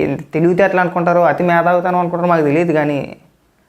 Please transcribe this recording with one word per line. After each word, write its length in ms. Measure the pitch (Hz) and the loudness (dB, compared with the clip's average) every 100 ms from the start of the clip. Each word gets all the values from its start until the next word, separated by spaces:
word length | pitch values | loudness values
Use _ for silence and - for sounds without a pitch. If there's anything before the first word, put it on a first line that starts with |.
| 151 139 - | -2 -4 -6
తెలివితేటలు 460 | 160 170 180 196 185 | -2 0 2 2 0
అనుకుంటారో, 420 | 175 175 175 175 | -2 -2 0 2
అతి 200 | 170 143 | 2 2
మేధావితనం 560 | 175 170 170 180 180 180 | 0 2 2 0 0 -2
అనుకుంటారో 300 | 175 170 175 | -2 -2 0
మాకు 140 | 165 | 0
తెలియదు 300 | 147 156 170 | 2 0 0
కానీ, 440 | 156 147 143 - - _ _ _ _ | 0 0 -4 -8 -14 _ _ _ _